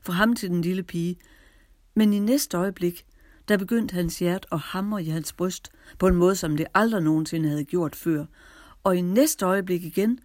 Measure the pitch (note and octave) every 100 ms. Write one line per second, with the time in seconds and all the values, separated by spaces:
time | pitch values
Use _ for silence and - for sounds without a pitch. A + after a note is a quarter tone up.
0 | - F3 A3 A#3 F#3+ F3 E3+ F#3 F3+ E3+
1 | E3+ F3 _ _ _ _ _ _ _ -
2 | G#3+ G3+ G#3 C#4 - F3 F#3+ F#3 F3 F3
3 | - _ _ - - G#3 G3 A#3 G#3+ F3+
4 | E3+ - F3 F#3 - D#3+ - F#3 G3+ G#3
5 | D#3+ D#3+ D3+ - F3+ - - _ - -
6 | F#3 F3 F3 F#3+ D#3+ D3+ D#3+ F#3+ A3+ G#3+
7 | D#3 D#3 D#3 E3 D#3 D3 C#3+ F3+ D#3 -
8 | E3+ D3+ D#3 _ - - - - G3 F3+
9 | F3+ G3+ D4+ - F#3 G3 F#3 F3 E3+ F#3+
10 | G#3+ B3+